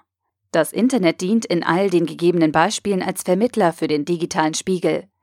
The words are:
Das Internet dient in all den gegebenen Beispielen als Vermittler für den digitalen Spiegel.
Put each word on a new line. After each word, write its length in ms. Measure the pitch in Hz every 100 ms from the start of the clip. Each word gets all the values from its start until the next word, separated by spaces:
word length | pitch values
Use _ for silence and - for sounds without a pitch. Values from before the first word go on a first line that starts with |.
| _ _ _ _ _
Das 220 | 170 151
Internet 500 | - 240 262 175 165
dient 240 | 180 226 -
in 160 | 175
all 260 | - 165 196
den 160 | 180
gegebenen 480 | 160 151 170 175 156
Beispielen 500 | 156 175 - 208 190
als 200 | 185 190
Vermittler 500 | - 185 233 226 180
für 160 | 160 156
den 160 | 151
digitalen 500 | 147 175 160 180 156
Spiegel. 540 | 156 - 185 170 151 - _